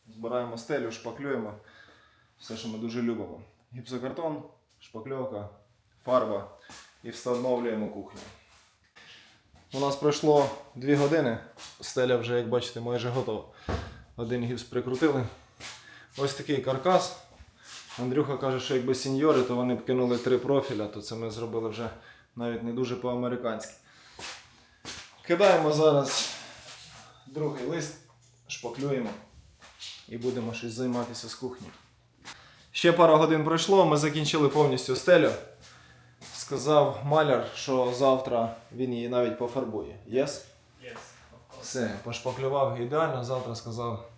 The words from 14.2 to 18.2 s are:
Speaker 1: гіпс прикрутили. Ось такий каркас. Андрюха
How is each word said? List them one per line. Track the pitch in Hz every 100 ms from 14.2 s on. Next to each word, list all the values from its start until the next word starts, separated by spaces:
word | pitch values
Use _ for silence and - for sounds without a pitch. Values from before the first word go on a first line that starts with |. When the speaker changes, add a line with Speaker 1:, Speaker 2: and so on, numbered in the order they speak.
| 117 123
Speaker 1:
гіпс | 120 120
прикрутили. | - 123 127 127 160 135 110 - - - - - - - - -
Ось | 139
такий | - 139 135
каркас. | 131 127 185 180 - - - - - _ - - - -
Андрюха | 123 139